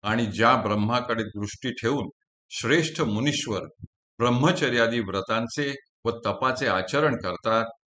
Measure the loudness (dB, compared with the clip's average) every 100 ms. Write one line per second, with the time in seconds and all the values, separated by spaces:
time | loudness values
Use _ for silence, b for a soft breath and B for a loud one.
0 | 0 0 0 2 4 4 2 0 2 0
1 | -2 -4 -4 -6 -8 -6 -8 -2 -2 -2
2 | -4 _ _ _ _ -6 2 2 2 -2
3 | -2 0 0 -2 -4 -6 -6 _ -20 _
4 | _ 0 2 4 4 4 2 4 2 2
5 | -2 -4 -2 -2 -2 -4 -4 -6 _ _
6 | -4 -2 -4 0 -2 0 0 0 0 0
7 | 2 0 -4 -4 0 0 0 -8